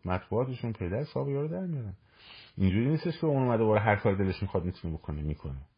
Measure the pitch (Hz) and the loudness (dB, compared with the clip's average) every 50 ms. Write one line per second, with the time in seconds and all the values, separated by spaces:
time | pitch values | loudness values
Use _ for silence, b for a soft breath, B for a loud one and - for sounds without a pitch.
0 | - 95 90 90 - - - 113 131 131 127 - - 117 107 - 92 85 95 123 | -4 -2 -2 -2 -2 -2 -2 -2 -2 -2 -4 -6 -6 -6 -6 -4 -4 -4 -2 -4
1 | 151 - - 131 139 143 139 139 147 156 170 185 190 175 160 135 113 98 90 _ | -4 -4 -4 -4 -4 -2 -2 -4 -4 -4 -6 -6 -6 -6 -6 -6 -8 -8 -12 _
2 | B B B B B B B B B B B - 95 95 92 107 120 143 160 151 | B B B B B B B B B B B 0 2 2 4 4 2 2 2 0
3 | - 175 160 - 170 156 143 135 131 123 117 110 113 107 107 104 104 113 104 101 | 0 -4 -4 0 0 2 2 4 4 4 4 4 4 6 4 4 6 4 2 4
4 | - 107 98 95 98 95 90 - 101 98 - 95 82 90 - - - 85 78 78 | 4 2 2 2 2 0 0 -2 -4 -2 -2 -2 -2 -2 -6 -4 -6 -6 -6 -6
5 | - - 73 76 73 76 73 - - 71 67 69 67 _ _ | -6 -8 -6 -4 -4 -4 -4 -4 -6 -10 -10 -10 -12 _ _